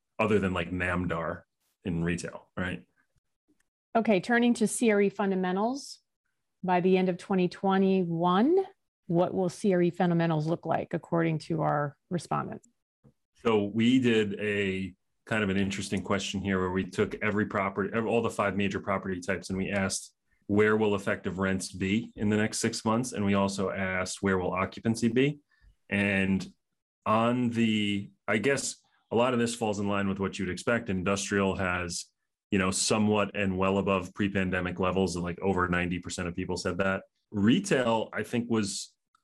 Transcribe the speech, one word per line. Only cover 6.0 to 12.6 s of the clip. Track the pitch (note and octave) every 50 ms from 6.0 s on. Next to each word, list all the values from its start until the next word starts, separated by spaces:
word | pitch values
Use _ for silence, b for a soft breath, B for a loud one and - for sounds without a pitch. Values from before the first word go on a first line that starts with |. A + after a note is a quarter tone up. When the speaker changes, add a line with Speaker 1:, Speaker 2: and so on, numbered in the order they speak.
| _ _ _ _ _ _ _ _ _ _ _ _ -
Speaker 2:
by | F#3 F3+ F3+
the | E3+ F#3+ F#3 F#3
end | F#3 F#3
of | F3 F3+
twenty | - - G3+ F#3 F3+ F3
twenty-one, | - - - G3 F#3+ F#3+ G3 F#3+ F#3+ F#3+ F#3 E3+ E3+ E3 E3+ F3 F3+ F#3+ A3+ D4 F4 F#4+ F#4+ F#4+ - _ _ _ _ _ _ -
what | F3 E3+ F3+ - -
will | F#3+ F#3+ F3
C | - - - G#3 F#3
R | F3
E | F3 F3
fundamentals | E3 - F#3 F3 E3+ E3+ E3 E3 E3 D#3 D3+ D#3
look | F3 E3+ -
like, | E3 C#3 - - - -
according | E3+ - - - E3+ E3 E3 D#3+ D3+
to | - - E3+ D#3+
our | D#3 D3+ D3 D3 D3 D3 C#3+ _ _ -
respondents? | F#3 E3+ - - D3+ D3 C#3+ D3 C#3+ -